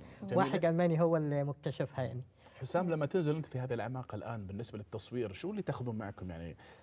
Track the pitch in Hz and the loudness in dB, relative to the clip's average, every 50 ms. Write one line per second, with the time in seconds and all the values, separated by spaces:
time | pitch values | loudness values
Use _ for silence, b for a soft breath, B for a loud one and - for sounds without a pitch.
0 | B B B B - - 160 175 190 - - 175 165 165 165 170 180 170 165 156 | B B B B -4 0 4 4 4 4 4 4 4 4 6 6 6 6 6 6
1 | 170 165 165 160 151 147 143 143 143 143 139 - - 151 135 - 147 - - - | 6 6 6 4 4 2 2 2 0 0 -2 -4 -6 -4 -2 -2 -4 -2 -2 -2
2 | 127 123 120 123 127 - B B B B B - 131 127 - 170 185 175 165 156 | -4 -2 -4 -6 -10 -10 B B B B B -12 -4 0 0 2 2 2 2 2
3 | 147 143 - 185 165 147 151 160 151 - - 127 127 131 123 117 104 117 127 127 | 2 2 2 2 4 2 2 0 -2 -4 -4 -4 -2 -2 -2 -2 -2 -2 -4 -6
4 | - - - 101 71 113 117 110 98 92 98 101 120 - - 107 101 - - 104 | -6 -6 -8 -6 -6 -6 -6 -6 -6 -6 -6 -6 -6 -8 -8 -10 -8 -8 -8 -8
5 | - - 120 123 117 101 95 - - 180 214 208 175 - 139 - 123 123 110 107 | -8 -6 -4 -4 -4 -4 -6 -6 -6 -6 -4 -4 -2 -2 -4 -2 -4 -4 -4 -4
6 | 107 98 98 - 95 92 85 82 85 82 78 B B B B B | -6 -6 -8 -8 -8 -8 -8 -8 -8 -10 -10 B B B B B